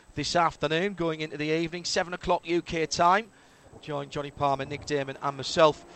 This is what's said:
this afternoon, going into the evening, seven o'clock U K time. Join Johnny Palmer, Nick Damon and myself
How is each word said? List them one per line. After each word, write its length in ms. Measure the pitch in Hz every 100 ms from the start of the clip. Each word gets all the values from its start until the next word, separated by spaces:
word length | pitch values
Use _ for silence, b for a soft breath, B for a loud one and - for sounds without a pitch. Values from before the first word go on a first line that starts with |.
| b
this 200 | - 143
afternoon, 600 | 170 165 - 147 160 196
going 260 | 185 170 156
into 160 | 156 147
the 140 | 151
evening, 340 | 160 165 175
seven 300 | 170 202 175
o'clock 340 | 180 180 175 165
U 140 | 170
K 240 | - 165 156
time. 400 | - 170 190 226 b b b b -
Join 280 | - 143 143
Johnny 200 | 147 143
Palmer, 340 | - 143 139
Nick 220 | 131 - -
Damon 320 | 147 135 135
and 140 | 143 139
myself 480 | 127 - 156 - -